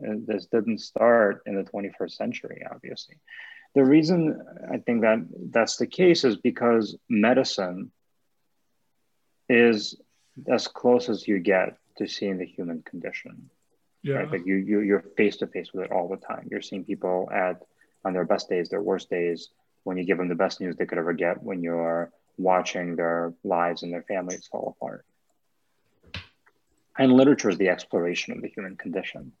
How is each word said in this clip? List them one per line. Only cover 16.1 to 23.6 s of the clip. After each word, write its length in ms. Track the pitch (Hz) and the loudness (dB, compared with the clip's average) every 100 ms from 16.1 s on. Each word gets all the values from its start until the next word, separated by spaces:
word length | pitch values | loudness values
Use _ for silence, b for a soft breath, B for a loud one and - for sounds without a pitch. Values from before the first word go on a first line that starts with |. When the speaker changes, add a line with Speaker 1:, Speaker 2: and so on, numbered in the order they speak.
| 95 | -6
Speaker 1:
time. 320 | - - - | -10 -12 -8
You're 120 | 101 | -10
seeing 220 | - 98 | -8 -10
people 440 | 90 98 92 90 95 | -8 -6 -2 -2 -2
at, 300 | 104 92 87 - _ _ _ | -2 -2 -4 -10 _ _ _
on 80 | 98 | -4
their 120 | 90 | -2
best 240 | 85 101 - | 0 -2 -2
days, 220 | 92 82 | -4 -2
their 120 | 95 | -4
worst 260 | 92 92 - | -2 -4 -4
days, 400 | 90 85 85 - _ _ _ | -4 -2 -4 -10 _ _ _
when 140 | 98 92 | -8 -6
you 60 | |
give 140 | 87 90 | -2 -2
them 100 | 90 | -2
the 60 | |
best 260 | 85 95 - | 0 -2 -2
news 140 | 92 80 | -8 -4
they 100 | 90 | -4
could 120 | 90 | -2
ever 140 | 82 | -2
get, 300 | 85 87 92 | -2 -2 -4
when 200 | - 92 | -6 -8
you're 480 | 85 85 82 82 85 _ _ - | -4 -2 -2 -2 -6 _ _ -4
watching 580 | 92 92 87 95 87 82 | 2 2 0 -4 -6 -4
their 380 | 85 85 85 85 | -2 -2 -4 -6
lives 380 | 101 87 | -4 0